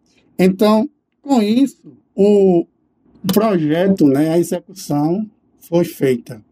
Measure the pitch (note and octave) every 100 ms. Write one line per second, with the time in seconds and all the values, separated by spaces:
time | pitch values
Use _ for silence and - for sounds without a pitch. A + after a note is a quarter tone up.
0 | _ _ _ - F#3 F#3+ G#3+ G#3+ C#4 _
1 | _ _ C#4+ C4 G#3 A#3 C4+ - - -
2 | _ - G3+ G#3 F#3+ F3 - _ _ _
3 | _ _ F#3 - A3 F#3+ D3+ D#3+ G3 F#3+
4 | D3+ C3+ D#3 E3+ E3+ F3+ - - - D3
5 | D3+ F#3 A3 _ _ _ - E3+ F3 -
6 | C#3 A#2+ - A2 _